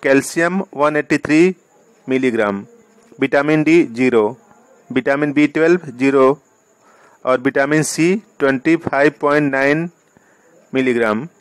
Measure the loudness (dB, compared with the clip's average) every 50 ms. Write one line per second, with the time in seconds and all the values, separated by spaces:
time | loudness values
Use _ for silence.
0 | 2 2 2 2 0 0 -4 -2 -2 -2 -2 -4 -6 _ -6 -2 -2 -2 0 -2
1 | -2 _ -2 -4 -2 0 2 4 4 2 2 _ _ _ _ _ _ _ _ _
2 | _ -4 -4 0 0 0 0 0 0 -2 -2 -4 -6 -12 -20 -20 _ _ _ _
3 | _ _ -6 -6 -4 0 0 0 0 2 0 0 2 4 4 4 2 2 -2 -2
4 | -2 2 2 2 0 0 -2 -8 _ _ _ _ _ _ _ _ _ _ -6 -4
5 | -2 -2 -2 -2 -2 -2 0 0 0 0 0 0 2 2 2 0 -2 -8 -8 -2
6 | -2 0 2 4 4 4 2 0 _ _ _ _ _ _ _ _ _ _ _ _
7 | _ _ _ _ _ -4 -4 -2 -2 -2 -2 -2 -2 0 0 0 -2 -2 -4 -2
8 | -2 -2 -2 -2 -6 _ _ _ -2 -2 -2 0 0 0 -2 0 -2 -4 -2 0
9 | 0 0 0 _ -2 0 0 0 0 0 -2 0 0 0 0 -2 -4 -8 _ _
10 | _ _ _ _ _ _ _ _ _ _ _ _ _ _ -4 -2 0 0 0 0
11 | 0 0 -2 -4 -6 -10 _ _